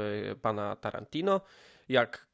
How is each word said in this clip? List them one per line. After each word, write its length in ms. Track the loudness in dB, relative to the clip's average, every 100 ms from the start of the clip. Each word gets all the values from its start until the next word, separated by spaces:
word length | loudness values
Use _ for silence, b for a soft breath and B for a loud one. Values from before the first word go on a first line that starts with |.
| -2 -4 -6
e, 40 |
pana 420 | -4 -2 -2 -2 -4
Tarantino. 640 | -6 -8 -8 -2 2 2 0 B B B B
Jak 380 | 2 2 -2 -14